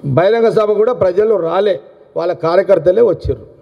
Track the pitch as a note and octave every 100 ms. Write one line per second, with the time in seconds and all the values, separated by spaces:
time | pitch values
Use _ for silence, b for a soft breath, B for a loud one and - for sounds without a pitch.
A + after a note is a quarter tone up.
0 | C#3+ C3+ F#3 A#3 A3+ G3+ G#3+ G3+ A3 B3
1 | F#3+ F3+ G#3+ G3+ E3 F3 G#3 F3+ - -
2 | - D#3+ E3+ F3 E3 F3+ F#3+ F#3 C#3+ F#3+
3 | A#3 E3 - C3 - -